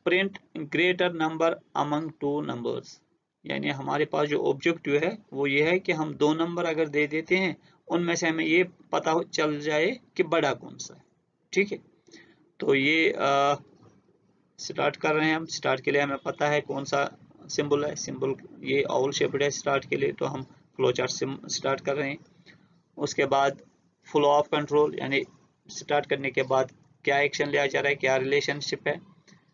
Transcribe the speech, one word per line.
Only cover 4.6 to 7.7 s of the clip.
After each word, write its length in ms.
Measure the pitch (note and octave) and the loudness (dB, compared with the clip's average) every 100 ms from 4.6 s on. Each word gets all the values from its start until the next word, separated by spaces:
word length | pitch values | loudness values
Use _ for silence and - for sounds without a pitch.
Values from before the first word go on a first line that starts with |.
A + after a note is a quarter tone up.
| E3 E3 - C#3+ | 0 0 0 0
है 220 | E3 A3+ - | 0 -4 -10
वो 140 | C3+ C#3+ | -4 0
ये 220 | C#3 D#3 | 2 2
है 100 | F3+ | 2
कि 120 | F#3+ | 0
हम 220 | D#3+ D#3 | -2 -2
दो 200 | C#3 D3 | 0 2
number 320 | D#3 E3 E3+ E3+ | 2 0 -2 -2
अगर 220 | D#3+ D#3+ | 0 0
दे 200 | D3 D3 | 0 0
देते 300 | D#3 D#3+ F#3 | -2 0 0
हैं, 180 | F#3 - _ | 0 -2 _